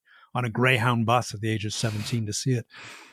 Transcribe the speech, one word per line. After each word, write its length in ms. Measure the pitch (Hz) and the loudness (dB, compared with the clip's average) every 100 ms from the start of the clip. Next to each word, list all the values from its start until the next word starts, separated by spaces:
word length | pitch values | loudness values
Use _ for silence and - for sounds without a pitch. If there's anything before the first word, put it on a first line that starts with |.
| _ - _ 123 | _ -20 _ -4
on 80 | |
a 60 | 120 | -2
Greyhound 560 | 110 127 127 123 117 110 | 2 4 4 4 2 4
bus 280 | 123 - | 2 2
at 60 | 104 | -4
the 100 | 110 | -4
age 160 | 110 107 | -2 -4
of 80 | |
seventeen 520 | - 117 107 104 117 107 | -2 -2 -2 -4 -4 -2
to 80 | |
see 180 | 104 131 | -4 0
it. 140 | 120 - - - - - | -2 -2 -14 -18 -18 -4